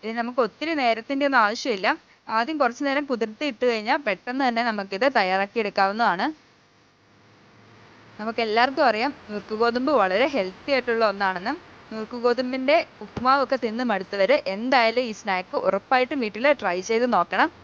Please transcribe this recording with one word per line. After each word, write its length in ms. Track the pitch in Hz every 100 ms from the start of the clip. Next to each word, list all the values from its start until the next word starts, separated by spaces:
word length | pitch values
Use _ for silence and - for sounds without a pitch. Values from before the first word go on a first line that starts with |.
ഇത് 100 | 214 233
നമുക്ക് 200 | 233 254 220
ഒത്തിരി 260 | - 302 311
നേരത്തിൻ്റെ 440 | 247 226 254 277 285
ഒന്നും 120 | 269
ആവശ്യമില്ല. 440 | 208 240 285 214 202 208 _ _ - 220
ആദ്യം 200 | 233 311
കുറച്ച് 220 | 262 240 285
നേരം 180 | 277 277
കുതിർത്തി 340 | 240 220 214 302
ഇട്ട് 120 | 226 247
കഴിഞ്ഞാൽ 280 | 226 214 302 285
പെട്ടെന്ന് 360 | 185 - 254 262
തന്നെ 160 | 233 240
നമുക്കിത് 360 | 214 196 190 277 240
തയ്യാറാക്കി 400 | 190 190 202 240
എടുക്കാവുന്നതാണ്. 640 | 208 196 196 208 226 175 247 311 _ _ _ _ _ _ _ _ _ _ - - - - - - - -
നമുക്ക് 220 | 214 226 226
എല്ലാവർക്കും 380 | 214 254 277 277
അറിയാം 200 | 214 262 269 -
നുറുക്ക് 260 | 208 190 214
ഗോതമ്പ് 300 | 233 233 262 277
വളരെ 240 | 190 190 285 269
ഹെൽത്തി 340 | 185 190 - 269
ആയിട്ടുള്ള 280 | 247 226 220
ഒന്നാണെന്ന്. 400 | 196 196 185 202 330 - - -
നുറുക്ക് 260 | 220 220 240
ഗോതമ്പിൻ്റെ 520 | 240 240 254 262 262 320 - -
ഉപ്പുമാവൊക്കെ 520 | 214 - 240 277 262 262
തിന്ന് 200 | 233 220 254
മടുത്തവർ 400 | 196 190 202 190 277 -
എന്തായാലും 500 | 190 240 262 226 226 247
ഈ 20 | 208
സ്നാക്ക് 360 | 220 185 185 285 185
ഉറപ്പായിട്ടും 520 | 190 - 254 254 294
വീട്ടിൽ 220 | 220 214 262 285
ട്രൈ 160 | 202 175 185
ചെയ്ത് 180 | 226 247 208
നോക്കണം. 340 | 175 185 302 -